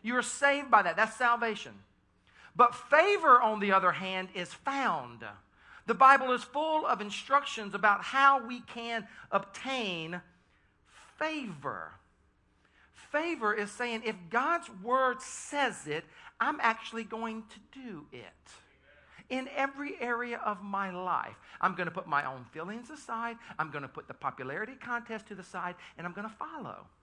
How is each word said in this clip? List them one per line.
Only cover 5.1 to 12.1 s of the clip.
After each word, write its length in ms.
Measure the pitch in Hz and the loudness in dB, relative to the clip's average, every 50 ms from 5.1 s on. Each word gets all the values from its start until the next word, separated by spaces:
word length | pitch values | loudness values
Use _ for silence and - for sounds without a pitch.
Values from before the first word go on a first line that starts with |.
| 117 110 117 107 101 - _ _ _ _ - - - - _ | -14 -14 -14 -14 -14 -16 _ _ _ _ -20 -20 -20 -12 _
The 80 | - 233 | -4 4
Bible 380 | 180 262 262 277 262 262 254 | 8 10 10 10 10 6 2
is 120 | 247 240 - | 0 0 -2
full 420 | - - 294 311 320 311 311 302 | -4 -4 -2 0 2 2 2 2
of 140 | - - 196 | 0 0 -2
instructions 760 | 208 208 202 - - - 269 285 277 - - 220 214 202 196 | -2 -8 -8 -10 0 2 2 2 2 0 -8 -8 -8 -6 -4
about 280 | 202 196 208 202 196 180 | 4 4 4 4 4 0
how 420 | - - 269 277 277 277 262 226 | -2 2 6 8 8 6 6 0
we 160 | 233 247 240 | -6 -10 -12
can 460 | - - - 240 233 233 233 226 220 220 - - - - | -12 -14 -12 -10 -6 -4 -4 -4 -6 -8 -18 -20 -10 -2
obtain 920 | - 202 - - - - - 254 269 262 226 196 175 165 160 156 175 175 - - _ _ _ _ _ _ _ _ _ _ _ _ - - - - _ | -2 -2 -2 -2 -14 -10 -6 -4 -4 -2 -2 -4 -4 -6 -8 -8 -10 -10 -12 -16 _ _ _ _ _ _ _ _ _ _ _ _ -20 -20 -20 -20 _
favor. 760 | - 302 311 311 302 262 208 165 143 131 135 110 90 80 78 - - _ _ | -6 -4 -4 -4 -6 -6 -8 -10 -8 -8 -8 -6 -6 -10 -12 -14 -20 _ _